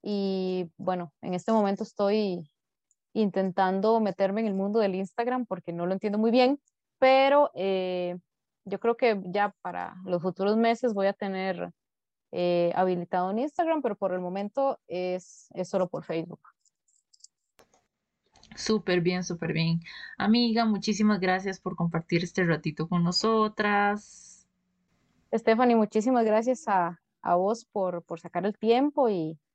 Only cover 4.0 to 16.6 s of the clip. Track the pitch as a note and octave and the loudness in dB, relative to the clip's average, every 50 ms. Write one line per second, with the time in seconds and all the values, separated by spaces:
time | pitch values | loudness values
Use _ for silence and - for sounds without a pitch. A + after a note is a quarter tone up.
4 | A3 G3+ F#3 - G3 F#3+ G3 G#3+ A3+ G#3+ G3 F#3+ G3 G3+ G#3 A3+ G#3+ G3 F#3 F#3 | 2 0 0 0 0 0 0 -2 -2 -2 -2 -2 -2 0 0 0 0 0 0 -2
5 | G3 F#3+ _ - A#3 A#3+ B3+ B3+ B3 - F#3+ F3 - - E3+ E3+ E3+ F3+ F#3+ F#3+ | -6 -6 _ -4 -4 -2 -2 -4 -4 -6 -8 -10 -8 -10 -6 -4 -4 -2 -4 -2
6 | - G#3+ G3+ G#3+ A3 A#3 A3+ B3+ B3+ B3+ C#4+ C#4+ _ _ _ _ _ _ _ _ | -4 -4 -2 0 2 2 4 4 4 4 2 -2 _ _ _ _ _ _ _ _
7 | - C4 C4 C4+ C4+ C4+ C#4 C#4+ D4 - - - F#3 G3 F#3+ F#3+ F#3 F#3 F#3 F3+ | 4 6 6 6 6 6 6 4 4 2 0 -4 -2 -2 0 0 -2 -2 -2 -2
8 | F3+ F3 F3+ F3+ _ _ _ _ _ _ _ _ _ G3 G3 F#3+ - A#3 A#3 A#3 | -4 -4 -6 -8 _ _ _ _ _ _ _ _ _ -10 -10 -2 0 -2 0 2
9 | - A#3+ G#3+ G3 F3+ F3+ F3+ G3+ G3+ G#3 G3 _ _ F3+ F3 F3+ F3+ - - F#3 | 2 2 2 2 -4 -6 -2 -2 -2 -2 -2 _ _ -10 -8 -8 -8 -8 -10 -14
10 | F#3 F#3+ F3+ F3 D#3 F#3 F3 - F#3+ G3+ G#3+ A3 A#3 A3+ A#3 A3+ - B3 G#3+ G3 | -6 -4 -4 -2 -2 -2 -2 0 0 2 2 4 4 2 2 2 0 -2 0 0
11 | G3 G3 G3+ _ G#3+ G3 F#3+ F#3+ F#3+ F#3+ F#3 F3 F3 F3+ E3+ _ _ _ _ _ | 0 0 0 _ -6 -6 -4 -4 -4 -4 -4 -4 -6 -10 -10 _ _ _ _ _
12 | _ _ _ _ _ _ - F3 F3+ F3 F3 F3 F3 E3+ - - F#3+ F#3 F#3 F3 | _ _ _ _ _ _ -6 -2 0 2 2 2 2 2 2 2 2 2 0 -2
13 | F3 - - F3+ F3+ F#3 G3 A3 B3+ D4+ _ - F4 D#4+ E4 D#4 C#4 A#3 G#3 - | -4 -4 -2 -2 -2 -2 -2 -2 -4 -4 _ -2 -2 0 0 0 -2 -4 -4 -2
14 | - F#3+ F3+ F#3 F3+ F3+ F3+ G3 G3+ G#3 _ - C4+ C#4 - - _ _ - F3+ | -4 -4 -4 -4 -4 -6 -6 -6 -6 -6 _ -2 -2 -2 -2 -4 _ _ -6 -4
15 | F3+ F3+ F3+ F#3 - - - - - _ - E3+ F#3 - - F#3+ F#3 F3+ - - | -4 -4 -4 -6 -8 -12 -20 -20 -20 _ -8 -8 -8 -4 -2 -2 -2 -2 -4 -10
16 | E3 - D#3+ E3 E3 F3 - _ _ - _ _ | -8 -6 -6 -6 -6 -8 -12 _ _ -20 _ _